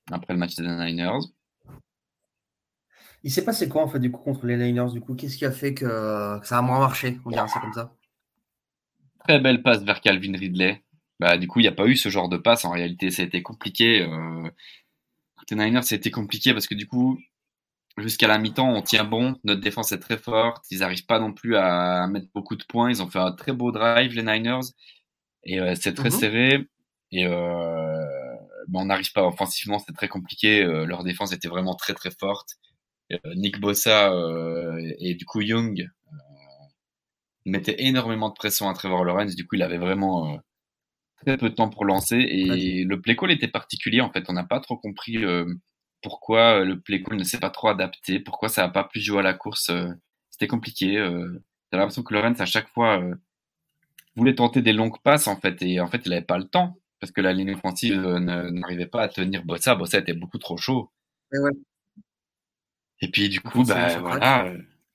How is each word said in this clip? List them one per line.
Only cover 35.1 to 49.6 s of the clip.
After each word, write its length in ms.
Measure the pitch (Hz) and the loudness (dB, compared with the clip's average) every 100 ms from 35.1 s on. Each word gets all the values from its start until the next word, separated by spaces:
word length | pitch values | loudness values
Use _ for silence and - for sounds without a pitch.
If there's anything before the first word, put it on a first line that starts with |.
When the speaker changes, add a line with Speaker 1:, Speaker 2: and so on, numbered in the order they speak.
Speaker 1:
et 40 | 87 | -6
du 100 | - | -6
coup 160 | 110 | -4
Young, 400 | 104 113 113 92 | 0 0 -2 -4
euh, 340 | 90 _ _ 151 69 139 139 139 143 _ _ _ _ _ _ _ 92 | -8 _ _ -20 -20 -20 -20 -20 -20 _ _ _ _ _ _ _ -6
mettaient 380 | 95 - - | -4 -2 -2
énormément 460 | 135 127 113 110 107 | 0 0 0 -2 -4
de 40 | |
pression 360 | - 107 - 98 | -4 -4 -2 -2
à 40 | |
Trevor 320 | 92 98 90 87 | -4 -2 0 2
Lawrence. 300 | 95 104 90 | 0 -2 -4
Du 100 | 87 | -4
coup, 80 | 90 | -2
il 60 | |
avait 140 | 90 87 | -2 -2
vraiment, 560 | 90 98 98 87 78 | -2 0 0 0 -4
euh, 40 | 76 _ _ _ _ _ _ _ _ 135 | -8 _ _ _ _ _ _ _ _ -2
très 120 | 131 | 0
peu 120 | 113 | 0
de 60 | 110 | 0
temps 140 | 107 | -2
pour 160 | - 101 | 0 0
lancer. 320 | 95 - 117 | 0 2 0
Et 320 | - 95 92 | 2 0 0
Speaker 2:
Ouais. 360 | 92 92 92 92 | 0 -2 -2 -2
Speaker 1:
le 140 | 92 | -2
play 140 | 113 123 | 0 2
call 160 | 185 | 2
était 160 | 151 113 | 2 0
particulier, 540 | - - - 107 117 | -6 -8 -8 0 0
en 100 | 123 | 2
fait. 140 | 95 90 | -2 -4
On 40 | |
n'a 100 | 90 90 | -4 -2
pas 140 | 123 | -4
trop 180 | - 117 | -4 -10
compris, 400 | 107 98 117 113 98 | -10 -12 -6 -4 0
euh, 200 | 87 85 90 _ _ _ _ | 0 -2 -8 _ _ _ _
pourquoi, 600 | 107 - - 113 117 104 | -16 -10 2 6 8 6
euh, 40 | 92 | 4
le 140 | 92 | -2
play 220 | - 98 | -4 -6
call 140 | 95 107 | -4 -4
ne 60 | |
s'est 160 | 90 120 | -4 -2
pas 100 | 95 | -4
trop 180 | - 110 | 0 0
adapté, 500 | 98 92 - - 92 | 0 -4 -6 -4 -4
pourquoi 300 | - - 110 | -4 -4 -2
ça 140 | - 90 | 0 0
a 40 | |
pas 140 | 98 - | 0 -2
pu 140 | 110 | -4
jouer 180 | 104 101 | -2 2
à 40 | |
la 100 | 95 92 | 2 0
course. 340 | 104 104 | -4 -4